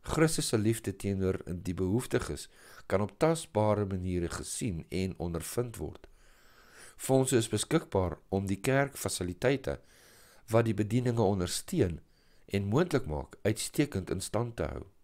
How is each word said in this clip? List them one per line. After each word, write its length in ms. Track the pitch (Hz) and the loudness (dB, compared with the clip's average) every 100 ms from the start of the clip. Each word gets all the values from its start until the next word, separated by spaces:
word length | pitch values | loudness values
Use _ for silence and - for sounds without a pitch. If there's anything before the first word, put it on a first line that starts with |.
Christus 480 | - - 160 160 156 | -4 2 2 2 0
se 100 | 113 | 2
liefde 380 | 104 113 - 95 | 2 0 -4 -4
teenoor 440 | 98 98 95 92 - 87 | -2 0 0 0 -4 -6
die 120 | 92 | -4
behoeftiges 720 | 87 92 110 127 - - 73 - - - - - | -2 0 0 0 -2 -2 -8 -10 -20 -20 -20 -2
kan 140 | 95 | -2
op 180 | 104 - | -2 2
tasbare 680 | 156 165 - 104 107 104 | 2 2 0 2 2 2
maniere 440 | 101 92 92 90 85 | 0 -2 -2 -2 -2
gesien 580 | - 76 - 131 82 - | -4 -8 -4 -4 -4 -4
en 260 | 92 92 - | -2 -2 -2
ondervind 580 | 87 82 - - 123 107 | -4 -4 -6 -4 -4 -4
word. 300 | 78 - - - - - - - - - - - | -10 -10 -20 -20 -20 -20 -20 -20 -20 -20 -20 -12
Fondse 400 | - 135 131 127 | 2 4 4 2
is 120 | 110 | 2
beskikbaar 680 | 104 - 160 160 98 90 78 - | -2 0 0 2 0 0 -4 -4
om 180 | 98 98 | -2 0
die 140 | 98 | -2
kerkfasiliteite 1200 | 113 135 139 - 98 - 90 90 123 139 - 69 - - - - - - - | 2 2 2 -2 -6 -4 -6 0 0 0 -2 -6 -10 -20 -20 -20 -20 -20 0
wat 180 | 113 | 2
die 100 | 117 | 4
bedieninge 480 | 101 107 117 123 117 | 2 2 2 2 4
ondersteun 760 | 101 101 87 - - 180 101 80 - _ _ - - | 4 4 0 -2 -2 2 2 0 -10 _ _ -20 -4
en 180 | 98 | -2
moontlik 420 | 98 117 180 143 - | 2 2 2 0 0
maak, 300 | 76 - - | -6 -6 -4
uitstekend 680 | 104 107 - - 143 98 90 | -2 -2 -4 -2 0 0 -4
in 100 | 92 | -6
stand 360 | - 104 120 113 | -4 -4 -4 -4
te 60 | |
hou. 240 | 76 71 - _ | -6 -6 -12 _